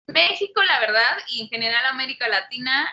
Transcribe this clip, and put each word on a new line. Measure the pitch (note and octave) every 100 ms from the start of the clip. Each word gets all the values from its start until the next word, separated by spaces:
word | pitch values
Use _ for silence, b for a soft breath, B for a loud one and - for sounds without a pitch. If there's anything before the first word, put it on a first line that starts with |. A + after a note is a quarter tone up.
| -
México, | D#4 E4+ G4 G4+ -
la | G4 C4+
verdad, | A3 G#3+ A#3+ F#4+ -
y | A#3+
en | A3
general | A3+ A3+ A#3 C4
América | C4 C4 C4 A#3+
Latina, | G3 - B3 B3+ C4+ D#4